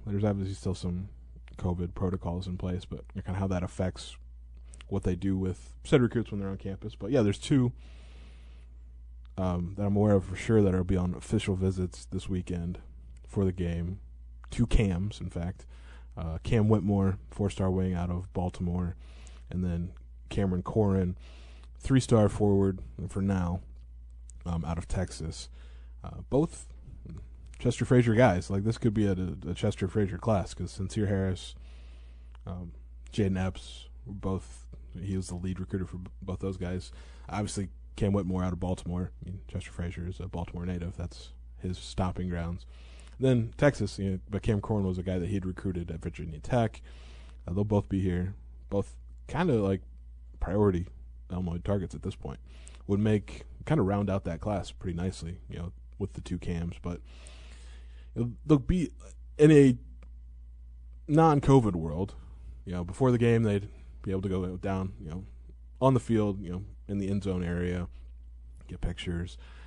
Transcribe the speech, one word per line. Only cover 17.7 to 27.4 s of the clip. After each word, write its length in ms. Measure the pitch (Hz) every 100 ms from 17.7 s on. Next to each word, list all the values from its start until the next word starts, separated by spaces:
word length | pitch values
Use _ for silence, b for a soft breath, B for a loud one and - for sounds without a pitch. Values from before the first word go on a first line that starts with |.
wing 220 | 92 92
out 140 | 90 87
of 220 | 87 92
Baltimore, 640 | - 90 - 87 90 87 - b b b b b
and 120 | 90
then 280 | 90 85 87 - - - -
Cameron 320 | - 98 90
Corrin, 520 | - 110 101 95 90 92 b b b b b -
three-star 500 | - 135 - 117 104
forward 500 | - 104 98 98 92 - - 90
for 120 | 101
now, 400 | 98 95 87 92 - - - - - - - - 87
um, 180 | 82
out 140 | 78 85
of 100 | -
Texas. 600 | 98 87 - 80 - - b b b b b
Uh, 200 | - 90 95
both 380 | 131 165 - - - - - - - - -